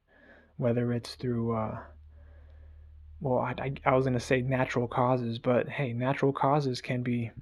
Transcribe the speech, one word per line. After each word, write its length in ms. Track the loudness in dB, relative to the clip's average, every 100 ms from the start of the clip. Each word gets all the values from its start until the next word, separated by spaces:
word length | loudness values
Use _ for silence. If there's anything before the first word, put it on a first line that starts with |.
| _ _ -20 -20 -20 -2
whether 360 | 2 2 2
it's 220 | -2 -4
through, 400 | -6 -2 0 0
uh, 240 | 0 -2 -6 -12 -18 -20 -20 -20 -20 -20 -20 -20 -20 -20 -20 -20 -6
well, 180 | 2 2
I, 160 | 2 -2
I, 140 | -4 -2 2
I 80 |
was 100 | 2
gonna 160 | 2 0
say 220 | 0 0
natural 460 | 2 0 0 0 -2
causes, 500 | 0 2 2 0 -4
but 300 | 2 2 0
hey, 240 | -2 -4
natural 400 | -2 -2 2 2
causes 480 | 2 2 2 2 -2
can 220 | -2 -2
be 280 | 0 -2 -2 -8